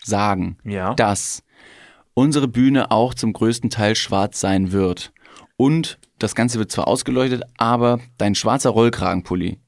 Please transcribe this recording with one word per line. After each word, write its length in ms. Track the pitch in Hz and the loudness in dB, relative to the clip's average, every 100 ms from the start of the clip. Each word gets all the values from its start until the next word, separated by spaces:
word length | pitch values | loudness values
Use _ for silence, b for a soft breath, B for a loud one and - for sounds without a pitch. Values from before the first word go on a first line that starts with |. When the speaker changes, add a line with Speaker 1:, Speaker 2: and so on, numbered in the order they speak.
Speaker 1:
sagen, 560 | - 101 104 95 90 87 | -4 0 0 0 -4 -8
Speaker 2:
Ja. 300 | 107 101 92 | -8 -6 -2
Speaker 1:
dass 500 | 135 107 101 - - b b b b b b b | 0 0 0 -6 -10 b b b b b b b
unsere 340 | - 143 147 135 | 0 2 2 0
Bühne 420 | 117 135 139 - | 2 4 4 2
auch 240 | 110 123 | 2 2
zum 180 | 120 113 | 0 -4
größten 380 | 98 110 117 113 | 0 0 0 -4
Teil 240 | - 104 | 0 0
schwarz 460 | 113 - 98 101 - | 0 -2 -2 -2 -2
sein 320 | 95 95 95 | -2 0 0
wird. 400 | 98 95 87 - B B B B - | 0 0 -2 -10 B B B B 0
Und 420 | 135 160 160 - _ - | 2 2 -2 -10 _ -8
das 160 | 107 | -6
Ganze 240 | - 120 117 | -2 -2 0
wird 140 | 104 | -4
zwar 160 | - - | -2 0
ausgeleuchtet, 540 | 127 - 127 131 123 - - | 0 0 0 0 -2 -6 -4
aber 440 | 117 120 120 120 - - | 0 2 2 0 -4 -4
dein 160 | 104 | -2
schwarzer 360 | 98 110 135 135 | 0 0 0 2
Rollkragenpulli 880 | 107 117 - 90 90 - 90 87 - | 4 4 2 -2 -2 -2 -4 -4 -6